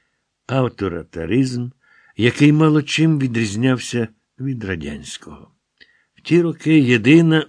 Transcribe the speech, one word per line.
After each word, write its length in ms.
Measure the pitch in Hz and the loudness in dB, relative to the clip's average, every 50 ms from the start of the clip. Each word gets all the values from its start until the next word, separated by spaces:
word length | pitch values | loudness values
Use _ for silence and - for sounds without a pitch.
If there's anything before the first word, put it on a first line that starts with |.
| _ _ _ _ _ _ _ _ _ | _ _ _ _ _ _ _ _ _
авторитаризм, 1200 | - 127 135 127 117 - - 98 92 85 85 80 _ - 85 82 82 117 131 131 131 123 123 123 123 - _ _ _ _ _ _ _ - | -6 -4 -2 -2 -4 -4 -6 -6 -6 -6 -8 -12 _ -12 -10 -6 -2 -2 -2 -2 -2 -4 -8 -10 -10 -14 _ _ _ _ _ _ _ -6
який 360 | - 110 120 - - 147 151 151 | 0 0 0 2 4 4 4 4
мало 280 | 151 156 156 151 151 | 4 4 2 2 0
чим 380 | 143 - - 151 160 160 156 143 | -2 -2 -2 0 0 2 2 0
відрізнявся 880 | 135 127 113 113 113 101 98 110 123 131 127 110 - - - 120 113 110 _ _ _ _ _ - | -2 -2 -2 -2 -4 -4 -4 -2 0 0 0 -2 -4 -6 -6 -6 -6 -6 _ _ _ _ _ -10
від 240 | 131 139 131 117 107 | -8 -8 -8 -8 -6
радянського. 880 | 95 92 80 71 - - 69 - - - - - - - - - _ _ _ _ _ _ _ - _ _ _ _ _ _ | -8 -8 -8 -8 -12 -12 -14 -16 -16 -18 -18 -18 -20 -20 -20 -20 _ _ _ _ _ _ _ -20 _ _ _ _ _ _
В 60 | _ | _
ті 200 | - - 156 175 | -4 0 2 2
роки 380 | 170 165 156 - - 160 160 156 | 2 0 -4 -6 -2 2 4 4
єдина 640 | 135 120 123 113 101 127 156 165 165 160 160 156 - | 4 4 2 2 4 6 6 6 6 4 2 2 0